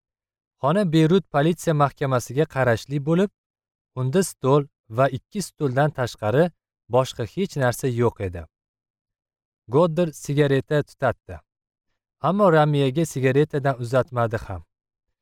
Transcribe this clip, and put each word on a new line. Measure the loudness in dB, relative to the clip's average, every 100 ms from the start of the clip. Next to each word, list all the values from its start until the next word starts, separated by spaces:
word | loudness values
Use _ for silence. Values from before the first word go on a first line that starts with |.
| _ _ _ _ _ _
Xona | -2 0 2
Beyrut | 2 4 4 2
politsiya | 0 0 0 -2
mahkamasiga | 0 0 0 -2 -2 -2 -4 -2
qarashli | 0 0 0 -2 -6 -2
bo'lib, | 0 0 _ _ _ _ _ _ -6
unda | -2 0
stol | -2 -2 2 2 0 _ -8
va | 0 0
ikki | 0 -10 -10
stuldan | -10 -6 -4 0 0
tashqari | -2 -6 -4 -2 2 0 -2 _ _ -2
boshqa | 0 0 -4 -8
hech | -6 -6 -2
narsa | -2 -2 -2
yo'q | 0 0 -2 -8
edi. | -8 -14 _ _ _ _ _ _ _ _ _ _ _ -4
Godder | 0 2 0 -4
sigareta | -4 -4 0 2 2 0 -2
tutatdi. | -2 -2 -2 -2 -8 -18 _ _ _ _ _ _ _ _
Ammo | -2 2 4
Ramiyaga | 4 4 2 0 0 -4
sigaretadan | 0 0 2 2 0 -2 -4
uzatmadi | -2 -2 -2 -2 -2 -2
ham. | -8 -14 -14 _ _ _ _ _